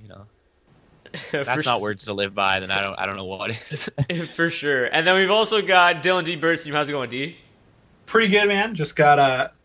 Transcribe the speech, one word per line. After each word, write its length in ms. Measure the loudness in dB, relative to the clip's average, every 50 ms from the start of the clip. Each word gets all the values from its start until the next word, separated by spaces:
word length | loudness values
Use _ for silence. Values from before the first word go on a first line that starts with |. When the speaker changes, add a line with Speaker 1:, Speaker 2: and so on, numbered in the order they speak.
Speaker 1:
you 60 | -20 -20
know. 180 | -20 -20 -20 _ _ _ _ _ _ _ _ _ _ _ _ _ _ _ _ -18
Speaker 2:
<laughs> 0 | -16 -16 -12 -8
For 140 | -6 -6 -4
Speaker 1:
That's 160 | -2 -4 -2
Speaker 2:
s- 40 | 0
Speaker 1:
not 160 | 0 0 0
words 260 | -2 -4 -6 -8 -8
to 60 | -8
live 220 | -4 -4 -4 -4 -2
by, 240 | 0 0 2 0 0
then 120 | -2 -2
I 100 | -2 -2
don't, 160 | -2 -4 -4 -6
I 80 | -6
don't 100 | -6 -6
know 80 | -8 -8
what 260 | -10 -8 -8 -8 -8
is. 360 | -8 -10 -10 -10 -8 -8 -8 -8 -4 -6 -4 -4
Speaker 2:
<laughs> 240 | -4 -6 -6 -8 -4
For 160 | -2 -2 -2
sure. 340 | -2 -4 -2 0 0 0 0
And 200 | 0 0 0 2
then 80 | 4 4
we've 140 | 4 4 4
also 320 | 2 2 2 2 0 0
got 400 | 2 4 4 6 6 6 2 2
Dylan 220 | 0 0 0 2 0
D. 120 | -4 -6
Berthium. 380 | -2 0 0 0 0 -4 -4 -2
How's 140 | -2 -2 -2
it 40 |
going, 160 | -4 -6 -6 -6
D? 280 | -6 -8 -8 -8 -10 -16 _ _ _ _ _ _ _ _ _ _ _ _ _
Speaker 3:
Pretty 240 | 0 2 2 4 4
good, 200 | 4 4 4 2
man. 260 | 2 0 0 -2 -2
Just 220 | -4 -4 -4 2
got, 220 | 4 6 6 8 6
uh, 300 | 6 4 4 0 -2 -4 _ _